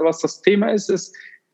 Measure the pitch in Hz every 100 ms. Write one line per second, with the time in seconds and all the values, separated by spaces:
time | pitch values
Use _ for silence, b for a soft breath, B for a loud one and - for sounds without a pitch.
0 | 165 160 156 - - 202 214 214 196 185
1 | - B B B _